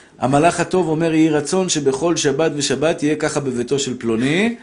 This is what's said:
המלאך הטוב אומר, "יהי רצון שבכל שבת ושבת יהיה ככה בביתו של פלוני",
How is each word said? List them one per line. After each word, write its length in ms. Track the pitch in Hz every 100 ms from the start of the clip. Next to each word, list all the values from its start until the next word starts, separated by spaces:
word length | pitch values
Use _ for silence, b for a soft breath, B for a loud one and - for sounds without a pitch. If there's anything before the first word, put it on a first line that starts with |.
| B B
המלאך 420 | 123 139 170 170
הטוב 280 | 165 185 160
אומר, 260 | 156 165
"יהי 140 | 156 160
רצון 400 | 151 143 185 185
שבכל 480 | 156 139 135 170 156
שבת 360 | 147 135 160 147
ושבת 460 | 139 135 156 165
יהיה 140 | 147 147
ככה 240 | 151 147
בביתו 380 | 135 120 120 143
של 200 | 139 123
פלוני", 580 | 113 113 131 165 226 233